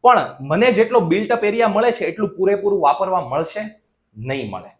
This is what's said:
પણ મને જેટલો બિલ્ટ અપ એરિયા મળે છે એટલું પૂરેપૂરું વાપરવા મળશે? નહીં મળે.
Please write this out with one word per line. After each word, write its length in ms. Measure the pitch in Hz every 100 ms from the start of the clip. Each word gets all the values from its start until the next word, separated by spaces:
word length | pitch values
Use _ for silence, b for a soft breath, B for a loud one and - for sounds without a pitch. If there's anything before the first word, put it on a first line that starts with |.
પણ 240 | 247 233 - - 139
મને 180 | 165 247 208
જેટલો 220 | 220 240 170
બિલ્ટ 180 | 185 220 233
અપ 60 | 208
એરિયા 240 | 226 226
મળે 160 | 202 240 233
છે 80 | 170
એટલું 180 | - 208 -
પૂરેપૂરું 440 | 190 202 202 196 143
વાપરવા 400 | 143 190 185 123
મળશે? 320 | 139 160 208 214 - _ _ _ 107 120
નહીં 180 | 135 110
મળે. 180 | 95 90